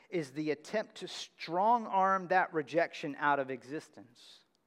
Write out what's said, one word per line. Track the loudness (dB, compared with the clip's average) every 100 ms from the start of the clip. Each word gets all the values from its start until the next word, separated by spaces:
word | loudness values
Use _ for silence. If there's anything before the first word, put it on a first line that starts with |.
| _
is | -6 -6
the | -4 -4
attempt | -4 -4 -6 -6 -10
to | -12
strong | -12 -14 _ -4 0 4 2 2
arm | 2 4 2 4
that | 2 4
rejection | 0 0 0 0 -2 -8 0
out | 2 2
of | 0
existence. | -6 -10 -12 -12 -20 -20 -20 -20 -20 _ _